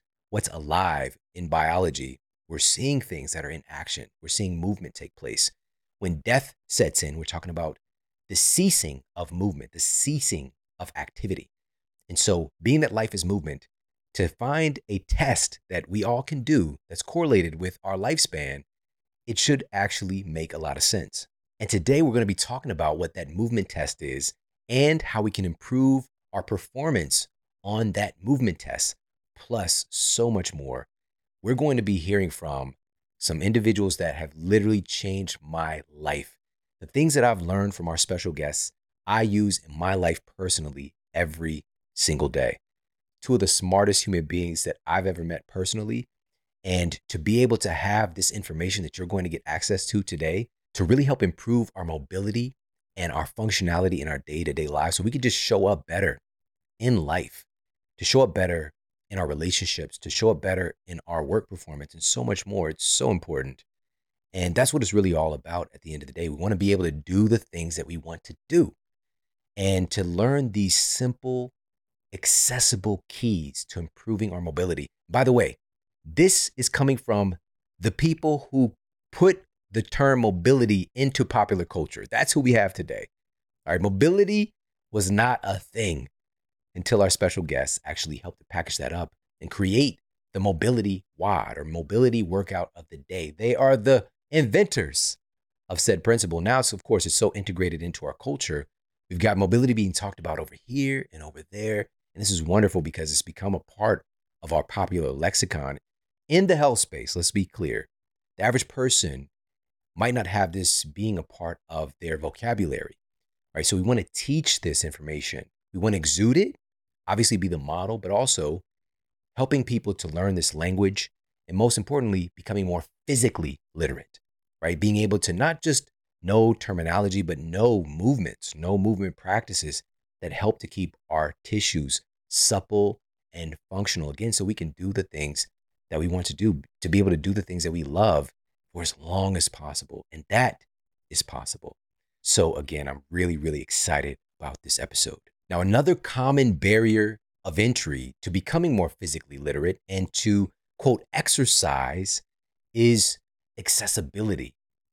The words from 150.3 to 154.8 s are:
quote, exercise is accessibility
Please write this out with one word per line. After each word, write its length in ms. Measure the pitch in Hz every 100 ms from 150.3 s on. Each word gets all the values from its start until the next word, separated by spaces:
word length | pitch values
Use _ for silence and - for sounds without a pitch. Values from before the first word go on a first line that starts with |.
| 101 95 _ _ -
quote, 240 | 135 117 -
exercise 1120 | - - - 127 - 87 67 65 80 95 - - _ _ _ _
is 460 | 117 120 113 - - _ _ _ -
accessibility 960 | 98 - 156 - 76 98 107 80 71 - _ _